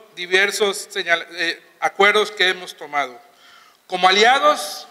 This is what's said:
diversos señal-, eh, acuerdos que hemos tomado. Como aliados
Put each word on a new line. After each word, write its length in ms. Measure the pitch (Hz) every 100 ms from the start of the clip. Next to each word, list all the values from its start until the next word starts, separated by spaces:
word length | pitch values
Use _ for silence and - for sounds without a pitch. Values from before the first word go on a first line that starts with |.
| - -
diversos 720 | 175 185 202 - 208 190 -
señal-, 380 | 202 175 165 -
eh, 300 | 170 170 - _ _
acuerdos 500 | 156 - 202 208 208
que 160 | - 185
hemos 300 | 185 180 -
tomado. 420 | 151 147 131 120 - _ _ _ _ _ _
Como 200 | 180 185
aliados 800 | 196 226 269 294 294 - - -